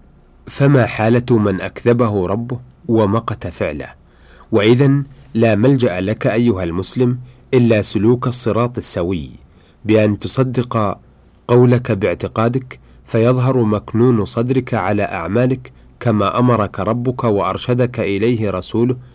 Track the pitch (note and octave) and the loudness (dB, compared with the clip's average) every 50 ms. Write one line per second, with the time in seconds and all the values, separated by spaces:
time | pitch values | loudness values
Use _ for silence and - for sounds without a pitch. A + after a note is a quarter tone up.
0 | - - _ _ _ _ _ _ - - - - C#3 C#3 C#3+ B2+ A2 - - - | -20 -20 _ _ _ _ _ _ -18 -10 -4 0 2 4 4 4 2 2 0 0
1 | A2 A2+ A#2+ A#2+ B2 B2 B2 A2 G#2 G2+ F#2+ F2 F2+ F2+ - - - A#2+ A#2+ A#2+ | 0 2 2 2 2 2 2 2 2 0 -2 -4 -6 -8 -8 -4 0 0 2 2
2 | B2 G#2+ G#2 G2 F2+ F2+ G2+ A#2 A#2 B2 B2+ - - - - _ - - A#2 A2 | 0 0 0 -2 -2 -2 -2 -4 -6 -8 -10 -12 -14 -18 -20 _ -6 -2 0 2
3 | G#2+ G2 G#2 A2+ - - G#2+ - - F2+ - - G#2 D#2+ D2+ C#2+ - - - _ | 2 2 0 -2 -4 -6 -10 -10 -10 -10 -6 -6 -6 -6 -6 -8 -12 -14 -18 _
4 | _ _ _ _ _ - - - - - A2 G#2 G2+ A2+ B2 B2 C#3+ C3+ C#3 C#3+ | _ _ _ _ _ -20 -20 -20 -8 -2 0 2 4 4 4 4 4 4 2 0
5 | C#3 - - - - - - A2+ A#2 A2+ G#2+ G2+ A2+ C3+ C#3+ B2 A#2+ G#2 F2 F2+ | -2 -6 -12 -20 -14 -6 -2 2 2 2 4 4 4 2 4 4 2 0 0 -2
6 | F#2+ G2+ A2 - - B2 G2+ A#2+ A#2+ A#2+ G2 F#2 F#2 E2 E2 F#2 - - - B2+ | -4 -4 -4 -2 -2 -2 0 2 2 2 0 0 -2 -4 -4 -4 -6 -4 -2 0
7 | B2+ B2 B2 B2 - - - - - - C3+ B2+ A#2+ A2+ A2 G#2+ - - - G#2 | 0 0 -2 -4 -8 -16 -20 -20 -6 0 2 2 4 4 2 2 0 -2 -2 0
8 | G2 A2+ B2 B2 B2+ C3 A#2+ - - A2+ G2 A2 A#2+ B2 B2+ - - - - F#2+ | 2 2 2 2 0 -4 -4 -2 -2 -2 0 0 -2 -2 -4 -6 -6 -4 -4 -4
9 | E2+ F2+ G2 D#2+ C#2 B1+ - - - - _ _ _ _ _ _ - G#2+ G#2+ G#2+ | -2 -4 -4 -6 -8 -10 -16 -20 -20 -20 _ _ _ _ _ _ 0 2 4 4
10 | G#2+ G#2+ G#2 - - G2+ - C3+ C3 C3 A#2+ B2+ A#2+ B2 - A2+ G#2+ G2 F#2+ - | 4 2 0 -2 -4 -4 -2 0 -2 0 -2 -4 -4 -2 -2 -2 -2 -2 -4 -8
11 | - - _ _ _ _ _ _ _ - A#2+ B2 B2 B2 B2 A#2 A#2+ - G#2+ F#2+ | -14 -20 _ _ _ _ _ _ _ 2 4 6 6 6 4 2 0 -2 -2 -2
12 | G2 F2+ F2 - - F2+ - G#2+ A2+ A#2+ A#2+ C3 B2+ - - - - - - - | -2 -2 -2 -4 -6 -6 -2 0 0 0 -2 -4 -6 -8 -20 -20 -20 -20 -20 -20
13 | - - - A2+ A2+ A#2+ B2+ B2 A#2+ C3 C3 B2+ A2+ G#2+ G#2+ G2 - - - A2 | -10 -4 0 2 2 2 2 2 2 2 2 2 2 0 0 -2 -4 -2 0 2
14 | A#2+ B2+ B2 G#2+ F#2+ - - A#2 A#2+ B2 B2+ C3 B2+ - B2 G#2 F2+ G2 G#2 G2+ | 4 4 4 2 0 -2 -4 -4 -2 0 -2 -2 -2 -2 -4 -4 -2 -2 -2 -2
15 | G2 - F#2+ F2+ E2 E2+ G2+ A#2 B2+ C3 C3 B2+ - - - - - - _ - | -2 -4 -4 -6 -6 -2 0 0 0 0 -2 -4 -8 -16 -20 -20 -20 -20 _ -6
16 | - B2 G#2+ G#2 G2+ G2 - A#2 B2 B2 A#2 G#2+ G2+ F#2 - - F#2 G#2 A#2 A#2+ | -2 0 0 2 0 0 0 2 2 2 2 2 0 -2 -4 -4 -4 -2 -2 -2
17 | A#2+ C3 B2+ B2+ - A2+ G2+ G2 F2 F#2 G#2+ A#2+ - B2+ B2+ B2 B2+ B2 B2 A#2+ | -2 -4 -4 -2 -2 0 0 0 0 -2 -4 -4 -4 -2 0 0 0 -2 -2 -4
18 | G2+ G2 G2+ G2 A2 B2 B2 G#2+ G#2+ G2 F2+ F2+ F2+ - - A2 A#2+ B2+ B2+ B2 | -4 -2 -2 0 0 0 0 0 -2 -2 -4 -4 -6 -4 -2 0 0 0 -2 -4
19 | - - | -8 -20